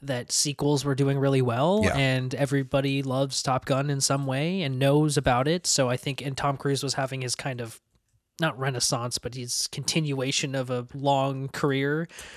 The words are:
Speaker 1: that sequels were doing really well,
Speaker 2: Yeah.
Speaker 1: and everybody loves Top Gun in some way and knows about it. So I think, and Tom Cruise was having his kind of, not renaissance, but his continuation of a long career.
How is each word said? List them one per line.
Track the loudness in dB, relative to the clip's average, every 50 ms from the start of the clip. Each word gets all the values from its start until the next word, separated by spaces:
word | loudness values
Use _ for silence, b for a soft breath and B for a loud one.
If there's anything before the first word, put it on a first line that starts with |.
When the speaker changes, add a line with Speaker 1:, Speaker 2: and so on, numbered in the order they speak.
Speaker 1:
that | -6 -4 -4 -4 -4 -2
sequels | 0 0 0 0 0 0 2 2 2 2 2
were | 0 2
doing | 2 2 2 2 2
really | 2 4 4 4
well, | 4 2 2 2 2 2 4 4 2
Speaker 2:
Yeah. | 2 2
Speaker 1:
and | 2 2 2 2 0 -2 -2 -2
everybody | -2 0 0 0 0 0 0 0 0 2 0 0 -2
loves | -2 -2 0 0 0 -2 -2 -2
Top | 0 0 0 0 0
Gun | 0 0 0 0 0
in | 0 0
some | 0 2 0 0 0
way | -2 -2 -2 -2 -2 -2 -2
and | -2 -2 0 2
knows | 4 6 6 6 6 4 2
about | 2 2 4 4 4 4 2
it. | 0 0 0
So | 0 2 2 2 2
I | 0
think, | -2 -4 -6 -6 -6
and | -6 -6 -4
Tom | -2 -2 -2 -2 0
Cruise | 0 -2 0 0
was | -2 -2 -2
having | -2 -4 -4 -4 -6
his | -6 -6 -6
kind | -4 -6 -6 -6 -6
of, | -8 -10 -12 -16 _ _ _ _ _ _ _ _ _ _ _ -2
not | -2 -2 -2 -2
renaissance, | -2 -2 0 0 0 0 0 0 -2 -4 -6
but | -6 -8 -8 -8
his | -8 -8 -6 -4 -4 -4 -4
continuation | -6 -6 -4 -2 0 0 0 0 0 -2 -2 0 0 -2 -2 -2 -2
of | -2 -2 -2
a | -4 -4 -6 -8
long | -6 -2 2 2 4 4 2 0 -2 -4 -6 -8
career. | -4 0 0 2 2 2 0 0 0 -2 -4 -6 B B B B B